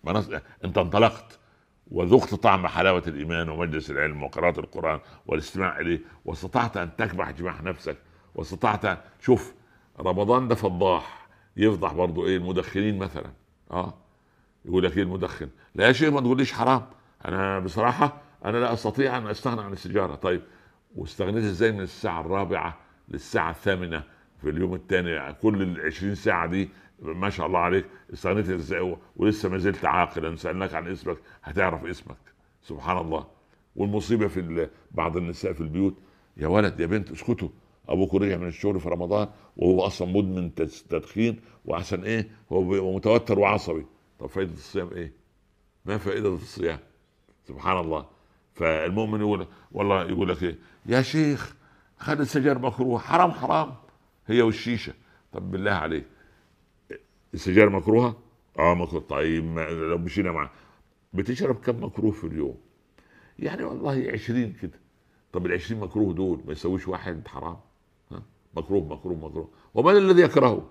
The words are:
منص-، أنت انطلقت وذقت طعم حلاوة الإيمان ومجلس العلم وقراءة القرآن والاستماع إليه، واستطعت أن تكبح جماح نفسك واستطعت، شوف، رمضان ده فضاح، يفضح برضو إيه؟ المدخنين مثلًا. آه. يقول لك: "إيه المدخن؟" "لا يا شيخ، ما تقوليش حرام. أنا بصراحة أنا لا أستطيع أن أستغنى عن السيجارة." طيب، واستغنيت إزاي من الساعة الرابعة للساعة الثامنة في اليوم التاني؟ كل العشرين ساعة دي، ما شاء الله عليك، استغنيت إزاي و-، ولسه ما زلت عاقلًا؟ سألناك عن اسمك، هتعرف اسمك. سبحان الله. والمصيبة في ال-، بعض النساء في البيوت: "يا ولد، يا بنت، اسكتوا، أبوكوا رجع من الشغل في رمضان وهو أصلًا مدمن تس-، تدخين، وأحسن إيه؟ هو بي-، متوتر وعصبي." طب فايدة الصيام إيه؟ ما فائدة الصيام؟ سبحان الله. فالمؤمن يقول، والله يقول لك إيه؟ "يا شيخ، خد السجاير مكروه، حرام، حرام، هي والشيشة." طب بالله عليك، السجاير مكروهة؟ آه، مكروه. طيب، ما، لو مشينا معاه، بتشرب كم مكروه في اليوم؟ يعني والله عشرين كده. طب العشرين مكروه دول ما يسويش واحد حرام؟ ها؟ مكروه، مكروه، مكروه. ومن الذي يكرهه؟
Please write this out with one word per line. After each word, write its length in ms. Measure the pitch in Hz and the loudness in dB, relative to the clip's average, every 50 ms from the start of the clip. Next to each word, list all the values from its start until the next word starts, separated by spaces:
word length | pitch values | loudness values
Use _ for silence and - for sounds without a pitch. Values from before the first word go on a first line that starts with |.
| - 73 | -2 0
منص-، 340 | 92 107 95 - 80 78 - - - _ - | 0 0 0 -2 -6 -10 -10 -12 -20 _ -8
أنت 120 | 92 85 101 | 0 2 2
انطلقت 600 | 90 85 82 104 113 110 - - - - - _ _ _ _ _ _ _ _ _ _ - | 2 4 6 6 6 6 6 0 -16 -20 -20 _ _ _ _ _ _ _ _ _ _ -8
وذقت 440 | - 87 87 90 107 131 - - 104 | -2 -2 4 8 8 8 8 6 -6
طعم 320 | 92 - 107 95 95 90 82 | 2 4 4 4 4 2 -2
حلاوة 360 | - 85 90 95 92 90 80 85 | 0 4 4 4 4 4 0 -4
الإيمان 420 | 78 71 73 80 85 82 85 80 | -6 -6 -6 -4 -2 -2 -2 -4
ومجلس 420 | 78 80 87 85 76 78 76 76 | -4 -4 -4 -2 -2 -4 -6 -4
العلم 320 | 71 69 73 78 76 73 71 | -2 -2 -2 -2 -2 -4 -8
وقراءة 360 | 69 - - 85 87 78 78 | -8 -4 0 0 0 0 0
القرآن 400 | 78 - - - 85 80 78 73 - - - - _ | -6 -8 -8 -4 -2 -2 -2 -2 -6 -14 -20 -18 _
والاستماع 540 | - 71 78 76 - - 92 95 90 73 71 | -4 -4 -4 -4 -6 -6 -4 -2 -2 -2 -2
إليه، 200 | 82 85 85 78 - - - - _ | -2 -2 -2 -2 -4 -12 -20 -16 _
واستطعت 520 | - 85 82 95 92 - 127 117 117 - 98 | -10 -10 -8 -10 -4 -2 0 -2 0 -2 -6
أن 180 | 87 85 80 | -8 -8 -4
تكبح 360 | - 113 107 87 87 92 76 | -4 -4 -4 -2 -6 -6 -6
جماح 320 | 69 69 87 87 80 - 78 | -6 -8 -8 -8 -8 -8 -8
نفسك 340 | 92 90 - - 78 73 - _ _ _ _ _ _ _ - | -8 -8 -8 -8 -10 -10 -10 _ _ _ _ _ _ _ -10
واستطعت، 640 | 82 80 95 87 - 110 104 98 107 104 92 - - - _ _ | -10 -8 -8 -2 0 0 0 0 -2 -2 -2 -4 -8 -20 _ _
شوف، 320 | - - 131 101 - - - _ _ _ _ _ _ _ _ - | 4 4 4 4 4 -6 -16 _ _ _ _ _ _ _ _ -4
رمضان 480 | - 92 90 92 101 101 120 127 127 120 | -2 -2 0 0 2 4 4 2 4 2
ده 80 | 117 | 0
فضاح، 720 | 107 110 98 90 87 98 95 90 82 - - - - - _ _ _ _ _ _ 101 | 0 0 -2 0 2 2 4 4 2 0 -6 -16 -20 -20 _ _ _ _ _ _ 4
يفضح 360 | 101 110 104 87 - 82 73 | 4 4 4 4 -2 -4 0
برضو 320 | 80 90 90 82 85 85 | 0 0 0 0 -2 0
إيه؟ 120 | 92 95 92 | 0 0 0
المدخنين 640 | 87 90 92 90 90 - - 95 101 107 104 95 | -2 -2 -2 -4 -4 -2 -2 0 0 0 0 -2
مثلًا. 320 | 95 95 - 69 - - - _ _ _ _ _ _ _ | -4 -6 -6 -10 -12 -12 -16 _ _ _ _ _ _ _
آه. 220 | 85 90 90 101 - - _ _ _ _ _ _ _ _ _ _ _ _ _ | -4 -4 -4 -4 -8 -14 _ _ _ _ _ _ _ _ _ _ _ _ _
يقول 180 | - 85 92 92 | 0 2 2 2
لك: 140 | 90 76 92 | 4 2 2
"إيه 60 | 98 | 0
المدخن؟" 460 | 90 90 95 87 90 - - 80 69 - _ _ _ _ | 0 0 -4 -4 -6 -6 -8 -12 -12 -12 _ _ _ _
"لا 120 | - 98 117 | 4 6 6
يا 40 | |
شيخ، 220 | - - 160 156 143 | 6 6 4 4 4
ما 80 | 143 | 2
تقوليش 320 | 127 120 131 131 139 120 - | 4 2 4 4 2 0 0
حرام. 320 | - 117 123 135 123 107 - - - _ _ _ _ - | 0 4 4 4 4 2 -4 -18 -20 _ _ _ _ -8
أنا 340 | - 87 95 95 98 95 95 | -6 -4 -2 -2 -2 -2 -2
بصراحة 640 | 92 92 90 107 110 120 123 180 147 147 - - - - _ _ - | -4 -4 -2 0 0 2 4 4 2 2 2 -4 -20 -20 _ _ -6
أنا 120 | 98 107 120 | -4 0 0
لا 160 | 123 120 117 | 0 0 0
أستطيع 440 | 107 - 110 101 127 135 135 123 127 | -2 -2 -4 0 0 0 0 0 -2
أن 100 | 113 104 | -4 -6
أستغنى 340 | 104 - - 135 120 113 | -8 -4 -4 -4 -4 -4
عن 120 | 104 101 98 | -6 -8 -10
السيجارة." 420 | 92 - 92 98 101 95 87 73 | -10 -10 -2 0 0 0 0 -4
طيب، 260 | 69 - 95 90 87 - - - - - _ _ _ _ _ _ | -4 -2 -2 -2 -2 -4 -10 -20 -20 -20 _ _ _ _ _ _
واستغنيت 480 | - - 78 - - 101 92 101 113 107 | -10 -10 -10 -6 -4 -4 -2 0 0 0
إزاي 280 | 104 95 82 117 113 | 0 0 2 2 2
من 100 | 110 101 | 2 0
الساعة 400 | 95 90 - - - 104 85 82 | -6 -8 -10 -6 -6 -4 -4 -4
الرابعة 560 | 80 80 95 98 98 85 95 87 78 85 82 - - _ _ _ _ - | -4 -2 -2 -2 0 0 -2 -2 -2 -4 -8 -10 -20 _ _ _ _ -12
للساعة 420 | - 73 - - - 117 82 80 | -12 -12 -12 -4 -2 0 0 0
الثامنة 520 | 82 - - 104 98 90 90 85 82 78 73 - - _ _ _ _ - | -4 -4 -2 -2 -2 -2 -2 -6 -6 -8 -8 -10 -20 _ _ _ _ -8
في 80 | - 76 | -6 -4
اليوم 240 | 76 80 92 90 90 | -2 -2 -2 -2 -4
التاني؟ 600 | 92 - - 98 92 90 85 82 78 69 67 78 | -6 -4 0 0 0 0 0 -4 -4 -6 -8 -12
كل 280 | - - 110 104 98 | 0 0 2 2 2
العشرين 540 | 95 92 87 76 78 80 78 80 92 101 101 | 0 -2 -2 -2 -4 -4 -4 -2 -4 -4 -4
ساعة 320 | 90 - 110 95 87 82 82 | -2 0 0 2 2 0 0
دي، 220 | 87 95 98 92 - - - - _ _ | -2 -2 -2 -4 -8 -20 -20 -20 _ _
ما 300 | - 78 80 90 95 101 | -12 -10 -6 -4 -4 -4
شاء 180 | 95 - 80 82 | -2 -2 -2 0
الله 120 | 92 87 | 2 2
عليك، 260 | 85 87 90 98 87 - - - - _ - | 2 4 2 2 0 -2 -14 -20 -20 _ -18
استغنيت 360 | - - 92 92 107 104 87 | -6 -2 0 0 0 0 -2
إزاي 300 | 92 87 80 71 92 87 | -4 -4 -4 -4 -4 -4
و-، 180 | 90 92 85 82 - - _ | -2 -4 -6 -8 -12 -20 _
ولسه 340 | - 82 107 107 - - 95 | 2 2 2 2 2 -2 -2
ما 80 | 92 95 | -2 0
زلت 280 | 90 101 92 - - | 0 0 -2 0 0
عاقلًا؟ 500 | 80 73 87 87 - - 85 80 80 82 | 2 4 4 2 2 0 -6 -6 -6 -6
سألناك 380 | 80 - 87 82 92 95 92 80 | -6 -6 -6 -4 -4 -4 -4 -4
عن 140 | 82 82 87 | -6 -6 -6
اسمك، 300 | 95 82 - 90 85 - - - - - - | -10 -8 -6 -6 -8 -8 -10 -20 -20 -18 -14
هتعرف 420 | 78 76 92 95 92 85 76 73 | -8 -2 0 2 2 2 2 0
اسمك. 320 | 85 90 - - - 67 - _ - _ _ _ _ _ _ | -8 -10 -10 -12 -20 -20 -20 _ -20 _ _ _ _ _ _
سبحان 360 | _ - 78 71 69 80 92 90 | _ -14 -14 -8 -2 -2 -2 -2
الله. 280 | 87 80 80 78 73 - - _ _ _ _ _ _ _ _ | 0 -2 -4 -6 -6 -8 -20 _ _ _ _ _ _ _ _
والمصيبة 520 | - 101 101 101 107 - - 117 113 107 101 | -2 -2 0 0 -2 0 0 2 2 2 0
في 120 | - 92 | -2 -4
ال-، 300 | 87 82 82 85 82 - - - _ _ | -6 -4 -4 -4 -4 -4 -6 -20 _ _
بعض 260 | - 82 82 85 80 90 | -4 -2 -2 -2 -2 -2
النساء 360 | 87 85 80 - - 95 90 | -4 -4 -6 -6 -6 -6 -4
في 80 | 76 | -4
البيوت: 320 | 82 78 76 90 98 98 95 - - - _ _ _ _ _ - | -6 -4 0 2 0 0 0 -4 -18 -20 _ _ _ _ _ -6
"يا 100 | 73 78 | -2 2
ولد، 320 | 90 104 107 98 - 78 | 4 4 4 2 0 -2
يا 60 | 85 | -2
بنت، 260 | 82 98 107 95 - | 0 0 -2 -4 -6
اسكتوا، 380 | - 85 - - 120 - 95 76 - - _ _ _ _ _ - | -12 -10 -2 -2 -2 -2 -2 -8 -8 -12 _ _ _ _ _ -2
أبوكوا 300 | - 90 95 95 - 95 | 2 2 2 2 2 2
رجع 180 | 95 98 95 82 | 2 2 0 -2
من 100 | 87 87 | -4 -8
الشغل 320 | 82 - - 104 101 92 | -8 -2 -2 -2 -2 0
في 100 | 78 87 | -2 -4
رمضان 380 | 85 85 87 87 101 104 107 98 - - - - _ - | -4 -4 -2 0 0 0 0 -2 -6 -18 -20 -20 _ 0
وهو 240 | - 87 92 92 | 4 4 6 6
أصلًا 260 | 92 101 - - 90 90 | 4 2 0 -2 -4 0
مدمن 480 | 92 101 104 92 92 92 90 85 - | 2 2 2 2 0 -2 -4 -4 -2
تس-، 280 | - 82 76 - - - | -4 -4 -4 -4 -14 -10
تدخين، 580 | - - 82 - - - 101 113 117 110 113 - - - _ _ | -4 -4 -4 -4 -4 -2 0 0 0 0 -4 -10 -20 -20 _ _
وأحسن 380 | - - 85 92 - 104 90 90 | -6 -4 -4 -4 -4 -6 -6 -4
إيه؟ 260 | 107 113 113 104 - - - _ _ | -2 -2 -2 -4 -6 -10 -20 _ _
هو 120 | - 92 92 | 0 0 2
بي-، 320 | 87 98 98 95 92 92 | 2 2 0 0 0 -2
متوتر 440 | 98 - 113 110 117 113 - 107 95 | 0 4 6 4 4 4 4 2 4
وعصبي." 460 | 101 98 104 101 - - 82 80 71 - _ _ _ _ _ _ | 6 4 4 2 0 -4 -6 -6 -6 -10 _ _ _ _ _ _
طب 80 | 60 67 | -14 -10
فايدة 260 | - 95 98 87 80 | -4 -4 -4 -4 -6
الصيام 360 | 76 73 - - 95 90 87 98 | -14 -18 -8 -6 -6 -6 -6 -8
إيه؟ 200 | 90 85 78 - _ _ _ _ _ _ _ _ _ _ _ _ _ _ | -10 -12 -12 -14 _ _ _ _ _ _ _ _ _ _ _ _ _ _
ما 120 | - 101 107 | -6 -6 -4
فائدة 320 | 101 98 95 107 107 101 | -2 -2 -2 0 0 0
الصيام؟ 500 | 92 82 - - - - 90 85 80 71 - _ _ _ _ _ _ _ _ _ _ _ _ - | -2 -2 -6 -12 -8 -4 -2 -2 -2 -4 -10 _ _ _ _ _ _ _ _ _ _ _ _ -18
سبحان 300 | 64 71 78 87 95 92 | -16 -6 -2 -2 0 0
الله. 280 | 85 80 80 76 69 - _ _ _ _ _ _ _ _ _ | 0 -2 -4 -4 -6 -10 _ _ _ _ _ _ _ _ _
فالمؤمن 640 | - 85 80 80 78 78 85 92 104 110 107 107 107 | -2 0 2 2 2 0 -2 -2 -2 -2 -2 -2 0
يقول، 280 | 104 104 104 95 92 - - - - _ | 0 0 0 0 -2 -8 -14 -20 -20 _
والله 320 | - - 101 101 98 95 87 | -4 -2 0 2 2 2 2
يقول 260 | 87 98 87 98 90 | 0 -2 0 0 0
لك 140 | 90 - 90 | 0 -2 -2
إيه؟ 120 | 87 80 - - - - _ _ | -4 -4 -6 -16 -20 -20 _ _
"يا 160 | - 113 127 | 0 2 2
شيخ، 540 | 131 - - 156 156 147 143 123 - - - _ _ _ _ _ _ _ _ _ | 2 2 2 2 2 2 0 -2 -6 -12 -16 _ _ _ _ _ _ _ _ _
خد 220 | - - 127 147 | -6 -4 -2 -2
السجاير 400 | 147 - - 147 131 147 139 123 | -2 0 0 2 4 4 2 2
مكروه، 400 | 123 135 107 - 127 131 120 113 | 0 -4 -2 0 -2 0 0 -2
حرام، 320 | - - - 170 180 175 | -2 2 4 4 4 4
حرام، 420 | 156 - 131 127 156 156 156 139 135 - - - _ _ _ _ _ _ _ - | 4 -2 -2 0 0 0 0 -2 -6 -18 -20 -20 _ _ _ _ _ _ _ 2
هي 140 | 110 120 | 4 6
والشيشة." 520 | 117 113 110 - - 117 123 107 - - - _ _ _ _ _ _ _ - | 6 6 4 0 -4 -4 -4 -4 -6 -10 -14 _ _ _ _ _ _ _ -12
طب 180 | - 92 92 | -10 -8 -6
بالله 200 | 92 95 95 104 | -6 -4 -2 0
عليك، 340 | 101 87 76 82 80 76 69 - - _ _ _ _ _ _ _ _ _ _ _ _ _ _ _ - - _ _ _ _ _ _ - | 0 0 -2 -2 -4 -4 -6 -8 -20 _ _ _ _ _ _ _ _ _ _ _ _ _ _ _ -20 -20 _ _ _ _ _ _ -12
السجاير 360 | 95 - 98 90 101 107 104 | -6 -2 6 10 10 10 10
مكروهة؟ 460 | 95 95 87 107 110 117 123 120 117 - - _ _ _ _ _ _ - | 8 2 2 4 4 4 4 4 0 -6 -16 _ _ _ _ _ _ 2
آه، 140 | 78 85 87 | 4 4 4
مكروه. 280 | 87 87 80 82 82 | 4 0 -4 -4 -8
طيب، 420 | 73 - 73 69 76 80 80 82 80 | -6 -4 -2 0 0 2 0 0 -2
ما، 180 | 82 82 82 | -4 -4 -4
لو 360 | 80 78 85 82 80 80 85 85 | -4 -4 -4 -4 -2 -2 -2 -2
مشينا 340 | 85 87 - 101 95 90 | -2 -2 -2 0 0 0
معاه، 180 | 82 80 71 67 - - - _ _ _ _ _ _ _ _ _ - | 0 -4 -4 -6 -10 -20 -20 _ _ _ _ _ _ _ _ _ -6
بتشرب 420 | 92 - - 123 123 202 139 123 | -6 -4 -4 -4 -2 0 -2 -2
كم 280 | 107 - - 120 117 110 | -2 -2 -4 -4 -4 -6
مكروه 280 | 107 - - 101 107 | -8 -6 0 0 0
في 120 | 98 - - | 0 0 -8
اليوم؟ 340 | 82 82 80 73 69 64 - _ _ _ _ _ _ _ _ _ _ _ - _ _ _ - | -8 -4 -4 -4 -4 -6 -10 _ _ _ _ _ _ _ _ _ _ _ -20 _ _ _ -8
يعني 240 | - 143 180 - - | -8 -6 -6 -6 -8
والله 480 | - - - - 147 135 131 127 120 120 | -8 -8 -6 -4 -4 -2 -2 -2 -2 -4
عشرين 400 | 110 - - 117 123 120 107 - - | -6 -4 -2 -2 -2 -2 -2 -4 -10
كده. 180 | - 85 - - _ _ _ _ _ _ _ _ _ _ - | -12 -12 -12 -14 _ _ _ _ _ _ _ _ _ _ -6
طب 120 | 90 87 | -4 -2
العشرين 340 | 90 87 90 85 - 117 110 | 0 -2 -2 -2 -4 -6 -6
مكروه 340 | 104 90 - 107 107 98 85 | -6 -4 0 0 2 2 2
دول 260 | 80 95 92 87 73 - | 0 0 -2 -2 -4 -6
ما 60 | 69 | -10
يسويش 360 | 78 76 - - 92 95 92 92 | -10 -6 -4 -2 -2 -2 -4 -6
واحد 400 | 92 87 - 92 85 78 - - | -8 -6 -6 -8 -8 -8 -10 -12
حرام؟ 300 | - 67 69 82 87 104 - _ _ _ _ _ _ _ _ _ | -12 -10 -10 -10 -10 -12 -18 _ _ _ _ _ _ _ _ _
ها؟ 100 | - - 98 _ _ _ _ _ - 82 | -16 -16 -16 _ _ _ _ _ -10 -8
مكروه، 260 | 78 76 98 98 82 | -4 0 0 0 0
مكروه، 320 | 76 76 73 - 92 87 | -2 -10 -10 -6 -8 -6
مكروه. 340 | 80 80 76 73 80 80 - _ _ _ _ _ | -6 -8 -10 -10 -10 -10 -10 _ _ _ _ _
ومن 240 | 110 127 170 196 208 | 2 4 8 8 8
الذي 240 | 196 190 185 175 | 8 8 8 8
يكرهه؟ 440 | 175 151 - 147 135 123 107 92 - - | 8 8 8 6 6 6 4 2 -4 -10